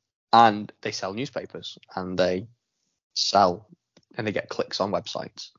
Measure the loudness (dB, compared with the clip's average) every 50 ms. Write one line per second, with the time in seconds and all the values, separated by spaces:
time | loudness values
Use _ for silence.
0 | _ _ _ _ _ 4 6 8 8 8 6 2 -6 -10 -14 _ -10 -8 -8 -6
1 | -8 -8 -6 -6 -8 -8 -8 -10 -10 -10 -14 -14 -14 -14 -18 -18 _ _ -10 -8
2 | -8 -6 0 0 0 2 0 -2 -6 -10 _ _ _ _ _ _ _ _ _ _
3 | _ _ -6 -4 -4 2 4 4 4 4 2 -2 -8 _ -20 _ _ _ _ -20
4 | _ _ -10 -6 -6 -4 -4 -4 -6 -8 -6 -8 -6 -6 -2 -4 -2 -2 -2 -4
5 | -4 -6 -10 -10 -10 -10 _ -18 -20 -20 _